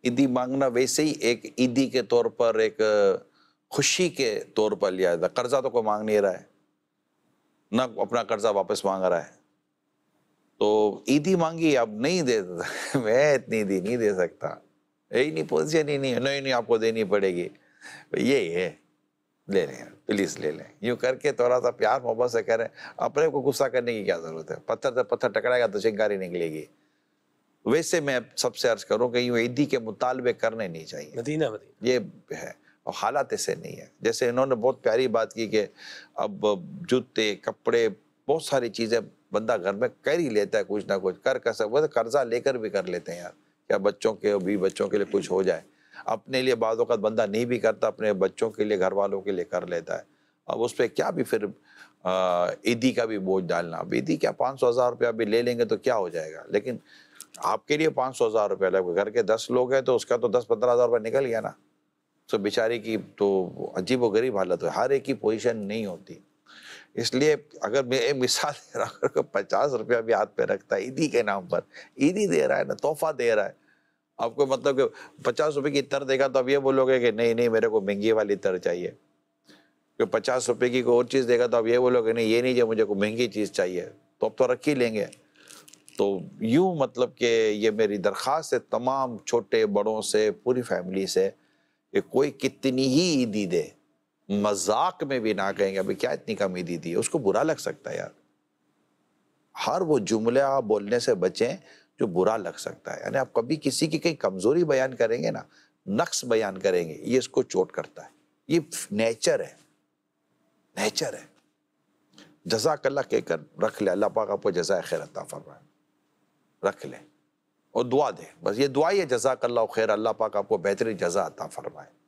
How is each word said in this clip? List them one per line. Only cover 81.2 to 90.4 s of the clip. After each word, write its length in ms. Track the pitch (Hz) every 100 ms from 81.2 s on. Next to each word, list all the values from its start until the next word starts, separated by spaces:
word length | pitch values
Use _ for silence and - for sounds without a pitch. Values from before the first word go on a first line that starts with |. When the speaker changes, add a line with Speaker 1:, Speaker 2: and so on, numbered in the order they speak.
| 120
Speaker 1:
देगा 200 | 120 120
तो 100 | 117
अब 100 | 113
ये 120 | 123
बोलोगे 340 | 127 123 110
नहीं, 140 | 117 110
ये 140 | 113
नहीं, 140 | 127
जो 120 | 123 113
मुझे 160 | 110
कोई 160 | 104 101
महंगी 280 | 104 113 120
चीज़ 240 | 104 101
चाहिए, 300 | - 92 90 - - _ _
तो 60 | 110
अब 80 | -
तो 80 |
रख 220 | 123 123 151
ही 80 |
लेंगे। 300 | 139 120 107 - - _ _ - - - - _ -
तो 320 | 101 98 80 -
यूँ, 340 | 110 139 185 165
मतलब 360 | 127 - 120 -
कि 80 | 123 113 110 104
ये 140 | 110
मेरी 240 | 107 110 101
दरख्वास्त 540 | 98 95 131 156 156
है 60 | 127 -
तमाम 480 | 120 127 135 131 110 -
छोटे 380 | 117 - 117
बड़ों 360 | 107 101 107 110
से, 280 | 104 107 107
पूरी 300 | 95